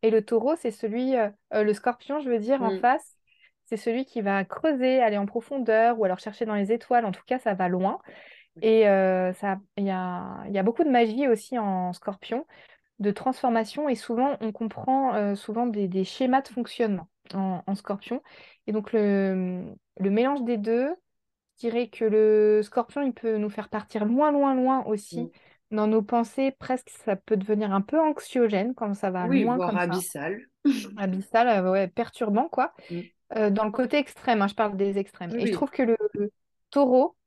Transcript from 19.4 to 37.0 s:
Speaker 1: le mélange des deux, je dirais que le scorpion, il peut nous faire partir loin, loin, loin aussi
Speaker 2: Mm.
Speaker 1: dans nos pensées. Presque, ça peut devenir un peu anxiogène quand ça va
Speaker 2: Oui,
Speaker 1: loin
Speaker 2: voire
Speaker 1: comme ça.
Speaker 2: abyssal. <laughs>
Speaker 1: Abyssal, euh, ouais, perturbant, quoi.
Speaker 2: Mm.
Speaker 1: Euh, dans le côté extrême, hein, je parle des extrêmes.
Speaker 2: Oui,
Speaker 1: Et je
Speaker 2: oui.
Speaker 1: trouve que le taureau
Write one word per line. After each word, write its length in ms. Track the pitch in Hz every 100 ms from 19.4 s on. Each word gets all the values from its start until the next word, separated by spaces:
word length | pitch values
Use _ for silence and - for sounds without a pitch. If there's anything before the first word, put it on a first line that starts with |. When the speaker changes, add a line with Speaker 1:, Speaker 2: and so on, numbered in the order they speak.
| 185 180 - 95 _ -
Speaker 1:
le 100 | 190
mélange 320 | 202 254 285
des 140 | 240 233
deux, 320 | 208 233 262 359 _ _ _ _ _ _
je 100 | 233
dirais 200 | 226 233
que 160 | - 220
le 560 | 214 214 214 214 214
scorpion, 380 | 208 - 233 -
il 100 | 277
peut 240 | 240 226 214
nous 120 | 208
faire 200 | 208 208
partir 360 | 214 208 220 208
loin, 260 | 240 302
loin, 240 | 285 277 262
loin 280 | 254 262 -
aussi 340 | 214 - -
Speaker 2:
Mm. 140 | 170 _ _ _ _
Speaker 1:
dans 160 | 214 214
nos 140 | 220
pensées. 480 | 208 240 233 - 269
Presque, 380 | 269 - 254 - - -
ça 100 | 196
peut 220 | - 214
devenir 360 | 196 214 214
un 80 | 196
peu 180 | 196 302
anxiogène 720 | 311 294 - 254 233 202 214 254
quand 180 | 214 202
ça 160 | 196
va 160 | 185 180
Speaker 2:
Oui, 20 |
Speaker 1:
loin 300 | 175 214 240
Speaker 2:
voire 100 | 180
Speaker 1:
comme 100 | 185
ça. 240 | 175 185
Speaker 2:
abyssal. 460 | 175 147 151 208 - _ 285
<laughs> 320 | 233 202 208
Speaker 1:
Abyssal, 500 | 196 185 190 226 247
euh, 240 | 208 185
ouais, 160 | 190 185
perturbant, 640 | - 233 - 220 208 339
quoi. 240 | - 254 - -
Speaker 2:
Mm. 140 | 170 175 _ _ 226
Speaker 1:
Euh, 140 | 214
dans 160 | 202 214
le 60 |
côté 260 | 208 233 294
extrême, 440 | 277 - - 226
hein, 60 | 202
je 80 | -
parle 220 | 214 196
des 200 | 202 196
extrêmes. 340 | 196 - 175
Speaker 2:
Oui, 60 | 226
Speaker 1:
Et 80 | 226
je 40 |
Speaker 2:
oui. 20 |
Speaker 1:
trouve 180 | 180 277
que 120 | -
le 140 | 247 226 427 - 208 _ _ _ _
taureau 440 | 277 277 254